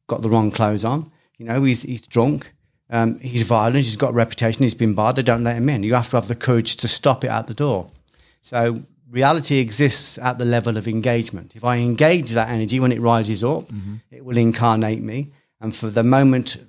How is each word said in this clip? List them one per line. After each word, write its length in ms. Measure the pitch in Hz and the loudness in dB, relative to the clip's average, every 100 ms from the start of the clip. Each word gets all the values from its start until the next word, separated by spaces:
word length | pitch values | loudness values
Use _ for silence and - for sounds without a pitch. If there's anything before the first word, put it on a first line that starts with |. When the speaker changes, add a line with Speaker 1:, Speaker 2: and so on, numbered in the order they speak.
| - | -8
Speaker 1:
got 160 | - | -4
the 80 | 110 | 0
wrong 200 | 113 107 | 2 2
clothes 340 | 101 107 104 | 0 0 0
on. 260 | 113 143 156 _ _ - | -2 -4 -6 _ _ -14
You 80 | 117 | -6
know, 160 | 123 | 0
he's, 180 | 135 120 | 0 0
he's 200 | - 120 | -4 -10
drunk. 500 | - 120 120 147 - _ _ _ - | -4 0 2 0 -8 _ _ _ -6
Um, 280 | 117 117 117 | -2 0 -2
he's 220 | 127 120 | -4 -2
violent. 340 | 113 117 113 135 | 2 2 2 0
He's 120 | 120 107 | 0 -2
got 140 | 135 | -2
a 20 | |
reputation. 500 | 117 113 - 113 113 | 0 0 0 -2 2
He's 100 | 127 | 0
been 200 | 110 110 | 2 0
barred. 220 | 101 110 127 | 2 0 0
They 60 | |
don't 200 | 123 117 | 0 0
let 120 | 120 117 | 0 0
him 120 | 127 | 0
in." 140 | 123 | 0
You 120 | 104 | 0
have 160 | 123 117 | 0 0
to 60 | 120 | -2
have 120 | 98 | -2
the 80 | 117 | -2
courage 400 | - 117 113 - | 2 2 0 -4
to 100 | 113 | -4
stop 360 | - 139 - | -2 0 0
it 40 | 123 | -2
at 160 | 110 113 | -4 -6
the 60 | |
door. 360 | 110 143 101 85 - _ _ _ _ | -4 -2 -2 -6 -16 _ _ _ _
So 400 | - 120 117 117 - _ _ | -8 -2 -2 -2 -10 _ _
reality 480 | 120 135 160 143 139 | 0 2 2 0 0
exists 600 | 117 107 143 - - - | 0 2 2 2 -4 -4
at 200 | 123 123 | -4 -2
the 60 | |
level 320 | 120 120 117 110 | 0 0 0 -4
of 100 | 107 | -4
engagement. 680 | 110 123 117 113 95 - 110 | -2 0 0 -2 -10 -14 -6
If 80 | |
I 140 | 120 120 | -2 0
engage 520 | 120 117 156 180 123 | 0 4 4 4 0
that 160 | 117 113 | 0 0
energy 300 | 117 107 131 | -2 -2 0
when 120 | 127 | 2
it 80 | 113 | 2
rises 420 | 117 117 107 104 | 2 2 2 -2
up, 260 | 120 160 - | -2 -4 -6
Speaker 2:
Mm-hmm. 260 | 104 98 110 - | -12 -10 -12 -16
Speaker 1:
it 120 | 127 | -20
will 120 | 127 120 | -4 2
incarnate 640 | 113 113 117 110 110 110 | 2 4 2 2 0 -4
me. 300 | 110 120 143 _ _ _ | -6 -8 -10 _ _ _
And 140 | 110 | -12
for 160 | - 110 | -8 -4
the 120 | 107 | 0
moment 520 | 117 135 135 127 - - | 4 6 6 4 0 -8